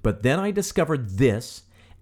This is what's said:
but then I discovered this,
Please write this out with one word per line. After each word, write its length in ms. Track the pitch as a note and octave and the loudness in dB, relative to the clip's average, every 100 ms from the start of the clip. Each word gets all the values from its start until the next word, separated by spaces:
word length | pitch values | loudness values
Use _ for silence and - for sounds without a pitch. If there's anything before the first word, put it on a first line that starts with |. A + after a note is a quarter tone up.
but 200 | A2 F2+ | 0 0
then 160 | B2 D#3+ | 0 2
I 140 | G3+ | 0
discovered 640 | G3+ - - D#3 D3+ A2 G2 | -2 -2 0 0 0 -2 2
this, 460 | C3 G#2 - - _ _ - - | 2 2 -6 -16 _ _ -20 -10